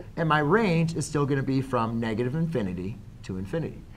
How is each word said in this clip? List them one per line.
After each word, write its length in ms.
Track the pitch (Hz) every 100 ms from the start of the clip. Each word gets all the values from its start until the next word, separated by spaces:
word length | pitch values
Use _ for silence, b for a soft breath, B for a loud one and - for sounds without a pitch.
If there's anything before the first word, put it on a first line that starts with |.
| B -
And 100 | 165
my 120 | 151
range 560 | 147 208 214 165 165 165
is 100 | 139
still 220 | 147 139
gonna 160 | 139
be 180 | 135 135
from 380 | 131 123 113 117
negative 340 | 113 107 123
infinity 640 | 156 165 151 98 90 92 117 - -
to 160 | - 92
infinity. 460 | 98 165 127 - -